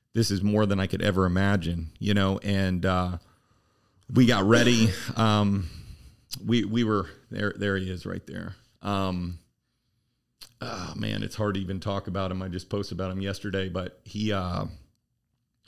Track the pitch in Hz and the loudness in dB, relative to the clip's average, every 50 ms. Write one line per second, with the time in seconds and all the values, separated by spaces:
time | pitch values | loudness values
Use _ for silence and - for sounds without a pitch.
0 | _ _ - 113 113 - 101 92 98 104 104 104 107 98 101 95 95 95 - 87 | _ _ 0 0 2 2 2 0 0 2 2 4 4 2 2 2 0 0 -2 0
1 | 87 101 90 95 95 90 87 92 98 101 101 98 80 82 85 85 82 78 - - | 0 2 4 4 4 4 4 4 4 4 2 2 0 -2 -4 -4 -6 -8 -8 -4
2 | 101 101 101 101 98 95 98 - - 101 101 98 98 92 92 90 85 95 92 90 | -2 0 2 2 2 2 0 -2 -2 -2 0 0 2 0 0 0 0 2 2 2
3 | 90 90 90 87 - _ _ _ _ _ _ _ _ _ _ _ _ _ _ _ | 0 0 -4 -6 -10 _ _ _ _ _ _ _ _ _ _ _ _ _ _ _
4 | _ - - 127 127 117 120 101 95 104 113 117 117 120 123 113 110 107 90 - | _ 0 4 6 6 6 6 4 6 6 6 8 8 6 6 6 6 4 2 0
5 | - - - - 113 110 104 104 104 101 101 98 87 78 - - - - - - | -6 -6 0 2 4 4 4 4 4 4 2 0 -2 -4 -8 -12 -16 -16 -18 -18
6 | - - - _ _ - - - - 110 117 120 98 98 107 120 117 107 107 101 | -20 -20 -20 _ _ -14 -14 -8 -2 0 2 2 2 2 0 0 2 2 2 0
7 | 92 - - - _ - 98 101 104 101 - - 101 101 98 98 92 92 92 85 | 0 -2 -8 -18 _ -10 -6 -4 -4 -4 -2 -2 -2 0 0 0 -2 -4 -6 -8
8 | - 95 92 92 - - - 90 87 90 95 - _ _ _ _ - 101 101 98 | -8 -8 -8 -8 -10 -12 -12 -12 -12 -12 -14 -16 _ _ _ _ -6 -4 -2 0
9 | 98 95 92 90 87 87 90 82 _ _ _ _ _ _ _ _ _ _ _ _ | 0 -2 -2 -4 -4 -6 -8 -10 _ _ _ _ _ _ _ _ _ _ _ _
10 | _ _ _ _ _ _ _ - - - _ - - - 110 95 87 78 - - | _ _ _ _ _ _ _ -20 -20 -20 _ -14 -12 -10 -10 -10 -10 -10 -8 -6
11 | 107 107 104 104 104 101 - - 107 104 98 98 95 90 98 90 - 98 98 98 | -4 -4 -4 -4 -6 -6 -4 -2 -2 -2 -2 -2 -4 -6 -6 -6 -6 -6 -6 -6
12 | - - 90 98 95 92 92 92 95 95 87 92 - - - 101 98 - 92 85 | -6 -6 -4 -4 -4 -4 -4 -6 -6 -6 -8 -8 -8 -6 -6 -6 -6 -6 -6 -6
13 | 95 92 92 95 98 98 95 - - 104 92 98 95 95 85 95 90 92 - _ | -6 -4 -4 -4 -4 -4 -6 -6 -6 -6 -4 -4 -4 -4 -4 -6 -6 -8 -10 _
14 | - - - 104 107 107 101 98 92 90 87 95 101 95 - - - _ _ _ | -16 -10 -6 -4 -2 0 0 0 -2 -2 -4 -4 -6 -8 -10 -14 -20 _ _ _
15 | _ _ _ _ _ _ _ _ _ _ _ _ _ | _ _ _ _ _ _ _ _ _ _ _ _ _